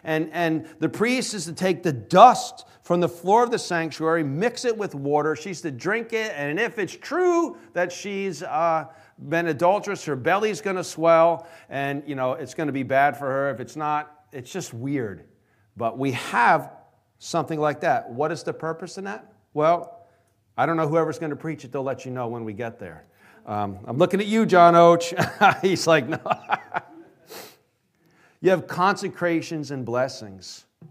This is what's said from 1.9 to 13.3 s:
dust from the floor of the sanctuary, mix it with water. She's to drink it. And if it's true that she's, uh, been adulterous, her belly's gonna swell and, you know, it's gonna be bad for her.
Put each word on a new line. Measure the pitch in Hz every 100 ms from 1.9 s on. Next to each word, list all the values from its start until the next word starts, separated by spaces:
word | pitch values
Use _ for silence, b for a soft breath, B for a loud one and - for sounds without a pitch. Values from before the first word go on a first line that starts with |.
dust | 127 101 180 247 220 - - - b
from | - 175
the | 175
floor | 170 180 220
of | 240
the | 226
sanctuary, | - 170 165 143 160 165
mix | 147 139 233 233
it | 254 220
with | 196
water. | 143 139 147 151 151
She's | 196 170
to | 165
drink | 123 147 220 226
it. | 220 220 147
And | 143 165
if | 226 -
it's | 185 -
true | - 311 359 339 311 - B
that | 175 180
she's, | 175 202 196 196 147
uh, | 165 147 170 160 147 B B B 135
been | 165 170
adulterous, | 143 175 202 202 190 -
her | 135
belly's | 127 190 214 196
gonna | 196 185
swell | 170 - 165 165 165 165 B B B
and, | 135 139 139 143
you |
know, | 139 127
it's | 151 131
gonna | - 151
be | 135
bad | 123 135 143 131
for |
her. | 143